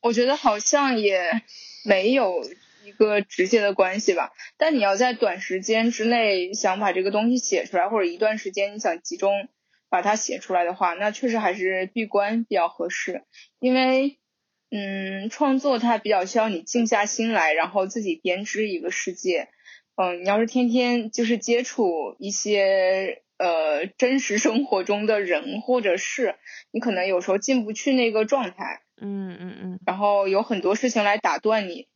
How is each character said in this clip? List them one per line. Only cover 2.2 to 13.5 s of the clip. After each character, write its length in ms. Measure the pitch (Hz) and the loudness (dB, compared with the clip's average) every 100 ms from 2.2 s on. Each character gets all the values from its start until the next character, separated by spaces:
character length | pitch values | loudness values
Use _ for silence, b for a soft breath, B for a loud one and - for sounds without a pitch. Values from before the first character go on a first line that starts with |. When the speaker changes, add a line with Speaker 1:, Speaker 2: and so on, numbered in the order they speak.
| 214 175 113 180 _ _ 202 | 2 -2 -8 -16 _ _ -20
Speaker 1:
一 60 | |
个 260 | 202 214 208 | 0 2 2
直 300 | 202 - 185 | -2 -2 2
接 100 | 226 | 4
的 140 | 202 | 2
关 260 | 196 185 196 | 4 4 4
系 140 | 208 | 0
吧。 180 | 175 - B B _ | 0 -2 B B _
但 180 | 311 285 | 2 4
你 40 | |
要 160 | 202 196 | 2 2
在 160 | 247 | 2
短 300 | 240 214 180 | 2 0 -2
时 180 | - 226 | -6 -6
间 320 | 190 220 226 | 0 2 2
之 140 | 233 220 | 0 2
内 480 | 240 220 190 180 | 2 2 2 -2
想 260 | 208 202 190 | -2 -2 0
把 140 | 208 | 0
这 100 | 180 | 0
个 80 | 190 | 0
东 180 | 208 226 | 2 2
西 80 | 247 | 0
写 280 | - 180 - | 0 -2 0
出 100 | 185 | 0
来， 140 | 180 | 0
或 100 | 220 | 0
者 60 | 180 | -2
一 120 | 170 | 0
段 200 | 214 220 | 0 0
时 140 | 202 | -6
间 240 | 190 202 208 | -4 -4 -2
你 40 | |
想 220 | 214 170 | -4 -4
集 160 | - 349 | -8 -2
中 320 | 196 202 202 _ _ _ _ | 0 0 -4 _ _ _ _
把 120 | 185 | -2
它 140 | 190 214 | 0 0
写 240 | - - | -2 -8
出 140 | - | -2
来 100 | 180 | 0
的 100 | 175 | 0
话， 200 | 185 180 | 0 -2
那 180 | 170 208 | 0 -4
确 160 | 214 254 | -2 -2
实 80 | 226 | 0
还 160 | 208 | -2
是 320 | 196 185 185 185 | 0 -2 -2 -4
闭 120 | - 214 | -4 -2
关 400 | 202 202 226 226 | 0 0 -2 0
比 100 | 190 | 0
较 140 | 170 | 0
合 200 | - 170 | -2 -6
适。 360 | - - 180 - B B | -6 -6 -8 -12 B B